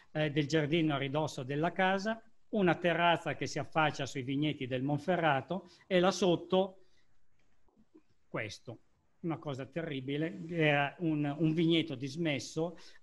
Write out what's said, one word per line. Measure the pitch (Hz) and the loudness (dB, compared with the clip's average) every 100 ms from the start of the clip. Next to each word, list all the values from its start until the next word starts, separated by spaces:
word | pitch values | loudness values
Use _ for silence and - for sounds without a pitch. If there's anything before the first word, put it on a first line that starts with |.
| - | -10
eh, | 156 151 | -4 -2
del | 139 139 | 0 2
giardino | 160 143 170 156 | 2 2 2 2
a | 139 | 0
ridosso | 139 147 151 - | -2 -2 -4 -6
della | 127 143 170 | -6 -2 -2
casa, | 180 185 196 208 226 - - - | 0 0 0 -2 -6 -10 -20 -4
una | 220 180 156 | 2 4 4
terrazza | 175 165 170 165 160 | 2 4 4 4 0
che | 135 139 | -4 -4
si | 156 | -4
affaccia | 131 160 151 151 135 | -2 2 2 0 -6
sui | 139 | -6
vigneti | 127 139 151 147 127 | -4 0 0 -2 -4
del | 131 | -2
Monferrato | 135 147 190 175 160 135 - 180 - - - | 0 -2 0 2 4 2 0 -6 -8 -16 0
e | 185 | 4
là | 180 | 4
sotto | 185 185 165 - 185 190 - - - - - - - _ - - _ - - _ _ _ | 4 4 2 2 2 2 -4 -20 -20 -20 -20 -20 -20 _ -20 -20 _ -20 -20 _ _ _
questo, | 143 107 - - 113 _ _ _ _ | -10 -8 -12 -16 -18 _ _ _ _
una | 170 151 | -8 -6
cosa | 151 131 135 | -6 -8 -8
terribile, | 170 160 135 131 147 160 196 165 | -8 -6 -6 -4 -4 -4 -6 -6
era | 170 151 143 143 - | 2 4 4 2 -2
un, | 165 151 147 143 | -2 0 0 0
un | 160 | 2
vigneto | 160 165 165 147 127 | 4 4 4 2 -4
dismesso | 135 151 160 135 - 156 170 175 - - | -6 -4 -2 -2 -4 -4 -4 -6 -18 -16